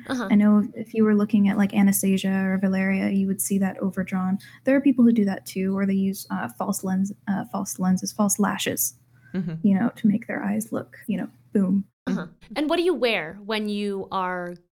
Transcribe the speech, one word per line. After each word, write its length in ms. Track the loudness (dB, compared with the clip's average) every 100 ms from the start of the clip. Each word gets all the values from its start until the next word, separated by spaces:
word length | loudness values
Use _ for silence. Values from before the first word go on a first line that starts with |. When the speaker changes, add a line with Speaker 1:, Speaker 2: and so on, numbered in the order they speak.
| -6
Speaker 1:
Uh-huh. 220 | -6 2
Speaker 2:
I 40 |
know 320 | 4 6 4 2
if 200 | -6 -4
you 100 | 2
were 100 | 4
looking 340 | 4 4 4 4
at, 80 | 2
like, 160 | 2
Anastasia 580 | 4 4 4 2 0 0
or 240 | 0 0 0
Valeria, 520 | 0 0 0 0 0
you 160 | 0 0
would 160 | -2
see 160 | -2 0
that 200 | 0 -2
overdrawn. 560 | -4 -4 -4 -2 -2 -4 -6 -6
There 100 | 0 2
are 40 |
people 240 | 4 6
who 80 | 6
do 140 | 6 2
that 180 | -2
too, 320 | -8 -4 -2 0
or 80 |
they 80 | 0
use, 340 | 0 0 -4 -6
uh, 180 | -6 -6 -4
false 280 | -4 -4
lens, 280 | -2 -2 -2 -4 -4
uh, 160 | -4 -4
false 260 | -6 -6 -2
lenses, 340 | 0 0 -2
false 260 | -2 0 2
lashes, 560 | 0 -2 -4 -4 -6 -8 _ _ _
Speaker 3:
Mm-hmm. 200 | -8 -6 -2
Speaker 2:
you 160 | 2 2
know, 120 | 0 0
to 100 | 0
make 180 | 0 -4
their 160 | -6
eyes 300 | -4 -4 -4
look, 240 | -8 -8 -12 -6
you 120 | -6
know, 100 | -6 -12 _
boom. 320 | -2 0 0 -4 _ -6
Speaker 1:
Uh-huh. 220 | -6 -6 -16 -10 -4
And 140 | -2
what 60 | 0
do 60 |
you 120 | 0
wear 440 | 0 0 0 -4 -10
when 240 | -6 -4 -2
you 400 | -4 -4 -6 -6
are 440 | -4 -4 -4 -8 -12 _